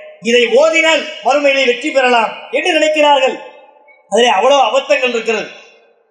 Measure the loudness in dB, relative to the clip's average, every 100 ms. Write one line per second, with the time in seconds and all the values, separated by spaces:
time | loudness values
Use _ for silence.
0 | -20 -10 0 0 2 2 2 2 2 0
1 | -4 -6 -2 0 2 2 0 -2 -2 0
2 | 2 2 0 -6 -8 -4 -2 0 0 2
3 | 2 2 0 -4 -14 -20 -20 _ _ _
4 | _ 0 2 2 2 2 2 -2 0 -2
5 | -2 -4 -4 -4 -6 -16 -20 _ _ _
6 | _